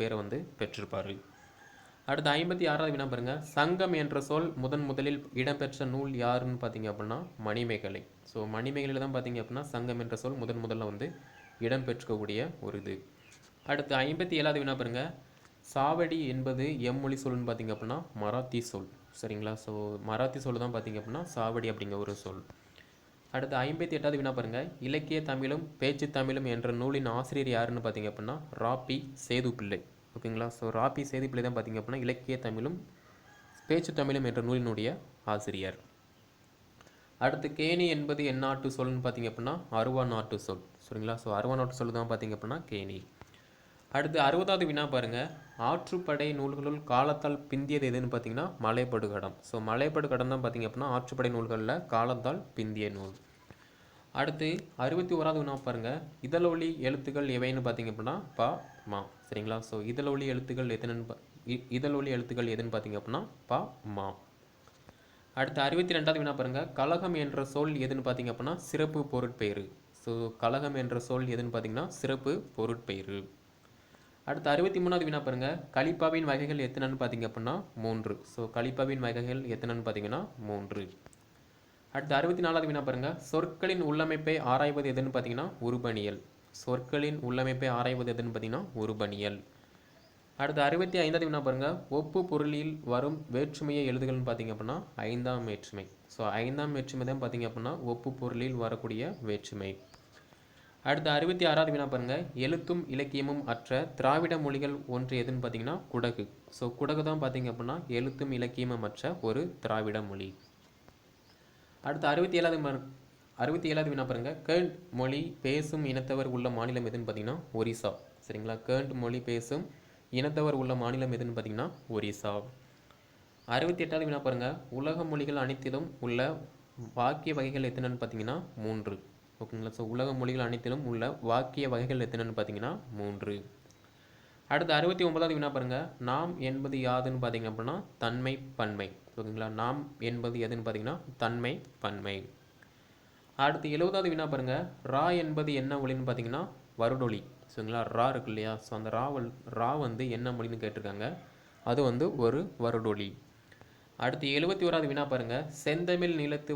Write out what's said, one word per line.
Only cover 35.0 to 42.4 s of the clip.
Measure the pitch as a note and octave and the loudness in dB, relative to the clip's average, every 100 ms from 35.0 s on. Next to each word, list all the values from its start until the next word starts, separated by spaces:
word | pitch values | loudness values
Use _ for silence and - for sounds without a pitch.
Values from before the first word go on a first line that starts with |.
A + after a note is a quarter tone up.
| - - - | -10 -8 -2
ஆசிரியர். | G#2 - G2 F#2+ - - - - - - - - - - - - - - - B2+ | 0 -2 -4 -4 -6 -14 -20 -20 -20 -20 -20 -20 -20 -20 -20 -20 -20 -14 0 2
அடுத்து, | D3+ C#3+ D3 | 2 -2 2
கேணி | D#3+ F3 F3 D3+ | 4 6 4 4
என்பது | D3 D3 C#3+ | 0 2 2
எந்நாட்டு | C3 C3+ C3+ C3+ C3 | 2 0 0 0 0
சொல்லுன்னு | B2+ B2+ B2+ | 0 0 0
பார்த்தீங்க | A#2+ A#2 | 0 -2
அப்படின்னா, | A2+ B2 E3+ - A2+ | -2 -4 -4 0 2
அருவா | A#2+ C3 B2 | 4 4 2
நாட்டு | A2+ G#2+ G#2+ - | 0 -2 -4 -4
சொல். | F#2 - - - | -6 -8 -20 -10
சரிங்களா? | A2 A2 A#2 | -4 -4 -2
So, | A2 G#2 | 0 2
அருவா | A#2+ C3 | 2 2
நாட்டு | B2+ - | 0 -2
சொல் | A#2 A#2 | -2 0
தான் | A2+ | 0
பார்த்தீங்க | A2 A2 | -2 -2
அப்படின்னா, | G#2 | -4